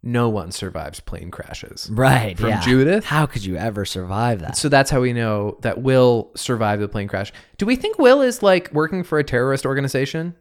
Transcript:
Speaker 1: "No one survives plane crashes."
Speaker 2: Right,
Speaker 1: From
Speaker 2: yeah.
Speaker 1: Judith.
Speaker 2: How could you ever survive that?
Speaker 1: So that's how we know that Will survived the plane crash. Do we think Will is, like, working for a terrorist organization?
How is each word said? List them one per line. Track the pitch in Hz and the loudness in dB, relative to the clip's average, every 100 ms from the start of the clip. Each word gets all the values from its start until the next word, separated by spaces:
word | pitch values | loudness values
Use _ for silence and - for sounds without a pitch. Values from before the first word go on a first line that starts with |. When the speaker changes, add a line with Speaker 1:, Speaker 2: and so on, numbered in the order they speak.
Speaker 1:
"No | 123 120 120 | -2 0 0
one | 107 87 | 0 -6
survives | - 95 80 76 - | -10 -8 -8 -10 -12
plane | - - 87 | -12 -12 -12
crashes." | - - - - - - | -14 -14 -14 -16 -14 -6
Speaker 2:
Right, | 110 131 131 110 87 | 0 2 2 0 -2
Speaker 1:
From | 113 | -2
Speaker 2:
yeah. | 107 | 0
Speaker 1:
Judith. | 104 127 139 202 - | 4 4 4 2 0
Speaker 2:
How | 147 147 | 0 0
could | 120 | -2
you | 95 90 | -6 -4
ever | 110 104 98 | -4 -4 -6
survive | 98 90 98 120 110 | -6 -6 -2 0 -2
that? | 80 - | -4 -4
Speaker 1:
So | 151 | 2
that's | 139 135 | 4 4
how | 139 | 2
we | 127 | 2
know | 120 113 107 104 - | 0 0 0 -2 -4
that | 120 - | -4 -2
Will | 131 131 127 117 104 - | 2 6 6 4 -2 -10
survived | - 120 107 104 | -4 0 0 0
the | 101 | -2
plane | 110 101 | -4 -4
crash. | 95 101 - _ _ | -4 -6 -10 _ _
Do | 202 | 0
we | 254 | 0
think | 415 440 | -2 4
Will | 262 277 | 6 6
is, | 262 233 | 4 2
like, | 202 185 180 | 4 2 2
working | 147 156 190 | -2 -2 -4
for | 175 151 | -2 -2
a | 147 | 0
terrorist | 123 131 135 131 | 0 0 0 -2
organization? | 135 139 131 135 160 170 170 | -2 -2 -2 -2 -4 -8 -10